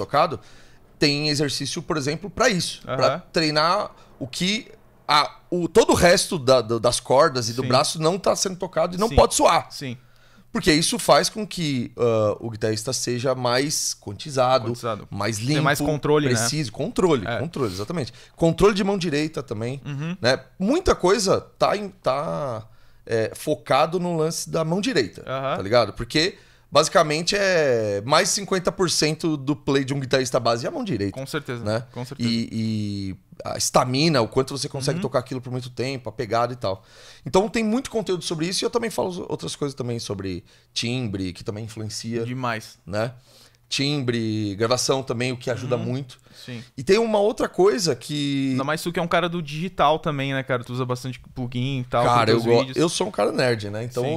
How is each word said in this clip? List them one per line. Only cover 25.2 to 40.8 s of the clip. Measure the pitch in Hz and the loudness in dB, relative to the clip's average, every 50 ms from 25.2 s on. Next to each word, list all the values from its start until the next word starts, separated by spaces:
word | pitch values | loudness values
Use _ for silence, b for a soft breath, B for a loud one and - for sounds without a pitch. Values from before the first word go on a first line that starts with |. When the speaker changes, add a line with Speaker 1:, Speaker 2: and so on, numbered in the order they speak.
| - | -10
Speaker 2:
Aham. | - 131 135 135 131 151 | -8 -6 -4 -4 -4 -4
Speaker 1:
tá | 185 | -4
ligado? | 92 98 117 123 113 101 98 | 0 2 4 4 4 2 -2
Porque | - 117 - - 151 160 196 b b b b b b b b | -8 -8 -2 0 0 0 0 b b b b b b b b
basicamente, | - 143 156 156 - 185 165 151 151 165 165 - 208 202 | 4 4 4 6 4 4 4 4 2 0 0 -2 0 0
é | 202 190 180 165 151 139 123 113 110 107 101 101 104 | 2 2 2 4 4 4 4 2 2 0 0 -2 0
mais | 127 151 165 196 170 | 2 2 4 4 2
cinquenta | - 214 196 - 196 185 170 202 | 0 -2 -2 -2 -2 0 0 -2
por | - - 185 165 | 0 0 0 0
cento | - - 165 151 156 - - 165 156 | 2 2 2 0 0 0 -2 -2 -2
do | 143 131 135 151 | -2 -2 -2 -4
play | 123 - - 139 139 139 | -2 0 0 2 2 2
de | 127 | 0
um | 143 139 | -2 -4
guitarrista | 135 123 - 131 131 123 - 131 | 0 0 2 2 2 0 0 0
base | 117 117 117 117 131 | 2 2 0 0 -2
é | 180 | -4
a | |
mão | 349 311 | -6 -6
direita, | 254 196 151 98 101 98 | -4 -4 -2 -2 -2 -4
Speaker 2:
Com | - 131 135 | -4 -6 -8
certeza, | - - 151 143 - 127 120 | -6 -6 -6 -6 -6 -8 -6
Speaker 1:
né? | 117 104 110 117 120 - | -4 -2 -2 -2 -4 -8
Speaker 2:
com | - 120 | -10 -12
certeza. | 123 - 143 - 120 117 | -12 -10 -6 -4 -2 0
Speaker 1:
E, | 117 117 117 - | 0 -2 -2 -4
e | - 113 110 110 110 107 104 104 101 101 98 95 92 - _ _ - - - | -4 -4 -2 -2 -2 -2 -4 -4 -6 -6 -8 -8 -10 -12 _ _ -18 -12 -8
a | - - - | -8 -4 -4
estamina, | - - - 160 131 120 127 135 156 170 156 127 | -2 2 2 2 2 2 2 2 2 4 4 2
o | 110 104 | 2 2
quanto | - 127 - - 143 | 0 0 0 0 -4
você | 131 131 - | -6 -8 -8
consegue | - 135 131 156 156 | -6 -4 -4 -2 -2
Speaker 2:
Uhum. | 170 | -2
Speaker 1:
tocar | 151 131 - 131 | -4 -2 -2 -4
aquilo | 123 - 131 127 | -4 -4 -8 -8
por | 120 127 | -8 -8
muito | 123 127 123 127 | -8 -8 -8 -8
tempo, | 123 - 117 135 139 127 127 110 | -6 -6 -4 -4 -6 -6 -10 -10
a | |
pegada | - - 127 101 110 113 120 123 127 | -8 -8 -4 -2 0 0 0 0 -2
e | |
tal. | 123 - 101 95 - B B B B B B B B B | -4 -4 -4 -4 -6 B B B B B B B B B
Então, | 143 - 190 202 | 2 2 2 2
tem | - - 233 | 2 0 0
muito | 226 214 220 254 269 - | 0 0 0 -2 -2 -2
conteúdo | - 226 - - 185 170 - | -4 -4 -2 -2 -2 -4 -4
sobre | - 175 160 165 | -6 -4 -4 -2
isso | - 196 - - | -2 -2 -2 -2
e | |
eu | 233 | -2
também | - 240 233 220 | -2 -2 -2 -2
falo | - - - 190 175 180 - - | -2 -4 -4 -4 -4 -8 -8 -8
outras | - - - 156 - | -8 -8 -8 -10 -6
coisas | - 147 143 131 | -6 -6 -6 -6
também | - 120 120 120 117 | -6 -6 -6 -6 -6
sobre | - - 107 95 98 95 90 87 b b b b b b | -6 -8 -8 -6 -6 -6 -8 -8 b b b b b b
timbre, | _ - | _ -6